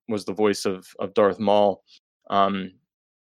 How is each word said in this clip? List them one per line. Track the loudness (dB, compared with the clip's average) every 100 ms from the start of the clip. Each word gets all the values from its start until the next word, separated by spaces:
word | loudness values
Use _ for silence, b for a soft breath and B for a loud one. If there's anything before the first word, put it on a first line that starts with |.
| -8
was | -8 -6
the |
voice | -2 0 0 -4
of, | -6 -12 -12
of | -6 0
Darth | 2 2
Maul. | 0 2 2 0 _ b _ _ -4
Um, | 0 0 0 -8 _ _ _ _ _ _